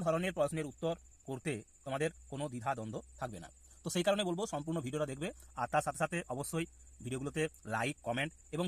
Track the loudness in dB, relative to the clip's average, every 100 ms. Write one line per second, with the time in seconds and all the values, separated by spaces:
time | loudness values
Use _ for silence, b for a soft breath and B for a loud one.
0 | 2 4 2 2 2 2 -2 -2 -2 -2
1 | -6 -18 -8 -4 -2 -4 -4 -12 -4 0
2 | 0 -2 -10 -4 -4 -2 -2 0 -2 -6
3 | -8 -8 -6 -6 -12 -16 -20 B -2 2
4 | 4 4 4 2 0 -2 0 0 0 0
5 | 0 -2 -6 -6 B -4 2 4 2 0
6 | 0 0 -2 -4 -2 -2 -2 -6 -20 -10
7 | -4 -2 -2 0 0 -2 -2 0 0 -2
8 | -2 0 -2 -4 -8 -2